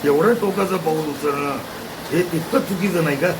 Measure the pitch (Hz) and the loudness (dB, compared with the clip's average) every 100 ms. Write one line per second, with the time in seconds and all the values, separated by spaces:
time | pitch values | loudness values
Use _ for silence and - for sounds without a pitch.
0 | 143 147 196 240 208 190 185 185 160 156 | 4 4 4 4 2 0 0 0 0 -2
1 | 151 139 147 139 143 127 - - - - | -2 -2 -2 0 -2 -4 -8 -12 -12 -12
2 | - 160 175 165 - 269 - 190 196 175 | -2 0 0 -2 0 -2 0 -2 0 2
3 | 156 139 175 165 | 0 2 0 -2